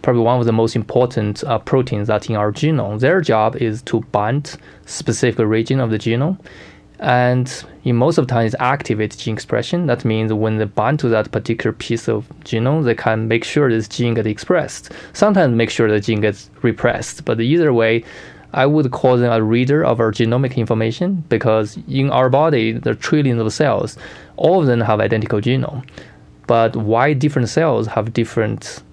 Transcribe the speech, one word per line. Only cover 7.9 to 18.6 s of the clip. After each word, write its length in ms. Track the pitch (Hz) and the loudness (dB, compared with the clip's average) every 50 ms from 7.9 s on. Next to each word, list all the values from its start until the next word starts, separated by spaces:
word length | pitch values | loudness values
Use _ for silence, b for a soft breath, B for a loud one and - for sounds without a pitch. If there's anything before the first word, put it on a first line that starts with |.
| 123 | 2
most 220 | 117 123 151 170 165 | 2 2 2 2 2
of 80 | 139 | 0
the 80 | 123 127 | 0 0
time, 140 | 120 113 110 | 0 0 0
it 60 | 104 | 0
activates 640 | - 123 123 135 143 - - 120 104 107 107 - - | 0 0 0 0 -2 -2 -4 -2 -2 -2 -4 -4 -8
gene 160 | - - 110 | -6 -6 -6
expression. 520 | 104 - - - 113 117 - - 175 180 147 | -6 -4 -4 -2 -2 -2 -2 -2 -2 0 0
That 180 | 120 117 - | -2 0 0
means 260 | 117 110 110 110 110 110 | 0 0 0 0 0 0
when 240 | 107 107 110 110 107 | 0 0 0 0 0
they 80 | 110 | -2
bind 340 | 101 - - 107 117 147 151 | -2 -2 0 0 0 0 0
to 100 | - 123 | 0 2
that 220 | 113 110 107 - | 2 2 0 0
particular 420 | - 113 - - 117 113 - 120 113 | -4 -6 -2 -2 -4 -2 -2 -4 -4
piece 340 | - - - 117 113 - - | -4 -6 -4 -4 -4 -2 -2
of 200 | 113 107 120 - - - - | -2 -2 -4 -8 -18 -20 -10
genome, 400 | - - 113 113 127 147 160 151 | -6 -2 0 0 0 0 2 2
they 100 | 120 113 | 0 0
can 320 | - - 113 110 110 110 110 | 0 0 0 0 0 0 0
make 160 | 110 117 117 | 0 0 -2
sure 260 | - - 147 147 131 | -2 0 0 2 2
this 180 | 113 113 107 - | 2 0 -2 -4
gene 260 | - - 120 120 117 | -4 -2 -2 0 0
gets 140 | 113 107 110 | 0 -2 -2
expressed. 640 | 107 - - - 180 170 139 127 - - - - B B B B B | -4 -6 -8 -4 -4 -4 -4 -4 -10 -14 -16 -18 B B B B B
Sometimes 400 | - - 214 208 190 175 135 120 | 0 2 2 4 4 4 4 4
make 140 | 113 117 104 | 2 0 0
sure 200 | - - 117 107 | 0 0 2 2
the 100 | 107 107 | 2 2
gene 220 | 101 - 113 104 | 0 0 -2 0
gets 280 | 104 107 101 - - - - - | 0 -2 -2 -2 -12 -20 -14 -2
repressed. 640 | - 120 110 - - 120 - - 113 - - - - | -2 -2 -2 2 0 0 0 0 -6 -10 -12 -10 -4
But 160 | - 120 113 | -4 -2 -2
either 320 | 113 123 151 170 170 151 123 | 0 0 2 2 2 2 2
way, 300 | 117 113 113 113 117 113 B B B B B B B B B - | 4 4 2 2 0 -2 B B B B B B B B B -2
I 120 | - | 2